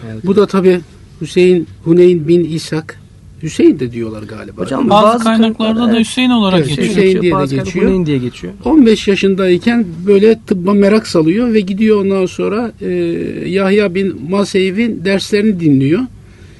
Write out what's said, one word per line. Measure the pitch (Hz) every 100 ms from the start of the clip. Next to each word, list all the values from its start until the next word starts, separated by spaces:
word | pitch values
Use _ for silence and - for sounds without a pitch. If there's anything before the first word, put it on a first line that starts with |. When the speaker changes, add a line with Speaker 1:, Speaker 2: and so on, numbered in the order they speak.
Speaker 1:
Hayal | 113 110
Speaker 2:
Bu | 175 196
da | 196
tabii | 190 185 180 160 - - -
Hüseyin, | 151 180 180 180 156 -
Huneyn | 160 175 180 175 147
bin | 175
İshak, | 156 160 - 160 160 - - - - -
Hüseyin | 156 - 339 165
de | 123
diyorlar | 117 113 107
galiba. | 104 107 104 -
Speaker 1:
Hocam, | 185 262 233
Speaker 3:
Bazı | 208 214
Speaker 1:
bazı | 240
Speaker 3:
kaynaklarda | 226 226 226 220
Speaker 1:
kaynaklarda | 220 226 233 233
Speaker 3:
da |
Hüseyin | 220 - 254
olarak | 240 196 180
Speaker 2:
Evet, | 147
Speaker 3:
geçiyor. | 143 185
Speaker 2:
Hüseyin | 196 190 185
diye | 180
de | -
Speaker 1:
Bazı | 139 135
Speaker 2:
geçiyor. | 190 185 190
Speaker 1:
Huneyn | 190 156
diye | 139
geçiyor. | 120 - 175 202 240
Speaker 2:
On | 311 226
beş | 214 -
yaşındayken | 196 196 196 185 180 226 240 180 165 190
böyle | 196 214 220 -
tıbba | 190 180
merak | 202 202 220 220
salıyor | 175 160 208 247
ve | 214
gidiyor | 190 196 220 208 196
ondan | 196 180
sonra, | - 180 208 233 -
e, | 190 180 170 170 - 156 151
Yahya | 190 190 208 202 180
bin | 196 151 147
Maseyv'in | 196 196 190 190 196 233 - 180
derslerini | 196 - 208 220 180
dinliyor. | 160 135 135 190 254 - - - -